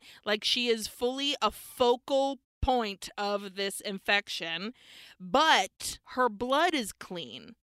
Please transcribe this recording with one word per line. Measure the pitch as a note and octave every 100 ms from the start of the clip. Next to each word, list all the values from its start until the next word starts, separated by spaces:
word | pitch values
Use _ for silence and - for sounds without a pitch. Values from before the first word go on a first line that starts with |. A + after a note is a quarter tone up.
| - -
Like, | - G#3+
she | - B3 A#3+
is | A3+ G3+
fully | - B3 C4 C#4+ C#4+
a | G#3+
focal | - - - B3 A#3+ - C4+ C#4 C4+ _ -
point | - B3+ G#3+ G3 - -
of | G3+ G3+ G3+ F#3
this | G3 -
infection, | G#3 G3 - G3+ - - E3 E3 G3+ - - - - -
but | F#3 A#3 D#4+ B3 G3 - - - - -
her | B3
blood | G3+ B3 C#4 F4+
is | D#4 G#3
clean," | - - F3+ B2+ A2 - -